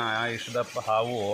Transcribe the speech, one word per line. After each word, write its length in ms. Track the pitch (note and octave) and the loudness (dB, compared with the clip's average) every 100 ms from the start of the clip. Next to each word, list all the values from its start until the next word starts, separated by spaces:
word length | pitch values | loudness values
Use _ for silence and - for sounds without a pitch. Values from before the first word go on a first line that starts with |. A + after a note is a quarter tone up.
| A#2 A2 A#2 | 0 0 -2
ಇಷ್ಟು 200 | A2+ - | -4 -4
ದಪ್ಪ 260 | A#2+ A#2 B2+ | -2 -2 -4
ಹಾವು 380 | A2 A2 A#2 B2 G2+ | 2 2 2 0 0